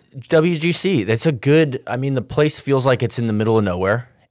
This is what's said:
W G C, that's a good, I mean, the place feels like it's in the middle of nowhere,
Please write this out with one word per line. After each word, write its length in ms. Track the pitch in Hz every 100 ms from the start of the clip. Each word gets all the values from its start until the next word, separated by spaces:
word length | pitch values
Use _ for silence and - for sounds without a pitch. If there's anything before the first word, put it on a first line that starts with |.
| _ 135 -
W 280 | 160 170 165
G 140 | 165
C, 320 | - 190 165
that's 220 | 98 113 165
a 60 |
good, 480 | 127 139 156 151 127 -
I 120 | 123
mean, 160 | 139
the 80 | 131
place 380 | - - 151 -
feels 260 | - 135 131
like 180 | 123
it's 160 | 120 -
in 80 | 113
the 60 |
middle 240 | 107 110 110
of 60 | 101
nowhere, 420 | 90 95 117 120 _ _